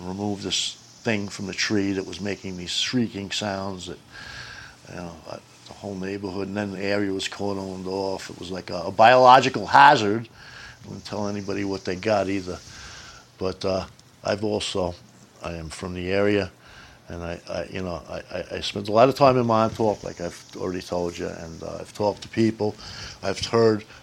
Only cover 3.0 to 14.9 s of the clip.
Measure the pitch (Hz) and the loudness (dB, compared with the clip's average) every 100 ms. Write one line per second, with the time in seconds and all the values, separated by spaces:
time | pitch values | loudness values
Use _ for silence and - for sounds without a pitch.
3 | 113 98 98 - 104 98 98 92 90 - | -2 -4 -6 -4 -4 -4 -6 -8 -10 -14
4 | - - - - - - - - - 90 | -16 -18 -16 -16 -16 -16 -18 -20 -16 -12
5 | 87 82 - - - - - - 104 95 | -12 -14 -14 -14 -16 -20 -20 -12 -10 -6
6 | 95 101 98 92 95 101 104 95 98 101 | -6 -6 -6 -6 -4 -4 -4 -4 -2 0
7 | 101 95 - - 101 98 98 92 92 95 | 0 -2 -4 -4 -4 -4 -6 -8 -4 -4
8 | 95 92 - - 90 92 - 90 85 98 | -2 -4 -8 -12 -10 -10 -8 -6 -2 8
9 | 113 127 127 131 127 123 95 135 143 143 | 10 12 12 10 8 0 6 10 10 10
10 | 104 113 113 - - - - - 101 101 | 4 0 -4 -14 -20 -18 -20 -18 -16 -14
11 | - 104 101 104 98 101 98 95 - 90 | -10 -6 -4 -4 -4 -4 -4 -4 -4 -2
12 | 107 104 95 98 90 85 - - - - | 2 2 2 -2 -4 -10 -12 -18 -18 -18
13 | - - - - 95 92 98 92 - - | -20 -20 -20 -6 -6 -4 -2 -2 -4 -14
14 | - - 104 104 107 104 - 98 87 | -20 -8 -4 -2 -2 -2 -2 -2 -2